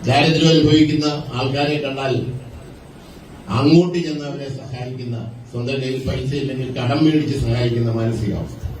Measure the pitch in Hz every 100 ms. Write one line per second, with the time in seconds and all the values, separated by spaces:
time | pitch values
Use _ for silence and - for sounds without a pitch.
0 | - 143 160 156 160 160 151 156 151 151
1 | 147 147 - 123 135 143 147 151 135 135
2 | 135 127 - - - - - - - -
3 | - - - - - 104 147 170 175 170
4 | 156 147 143 139 135 127 - 123 123 127
5 | 120 117 - - - 120 123 139 127 131
6 | - 123 131 139 - 127 127 120 120 147
7 | 156 151 143 - 117 117 120 117 117 113
8 | 113 107 101 82 80 - - -